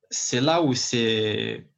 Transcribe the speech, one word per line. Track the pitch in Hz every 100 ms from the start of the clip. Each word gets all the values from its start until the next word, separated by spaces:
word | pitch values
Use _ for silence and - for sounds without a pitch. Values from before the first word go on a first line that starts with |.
| _
c'est | - - 123
là | 143 165
où | 160
c'est | 123 - 120 113 110 107 107 110 110 -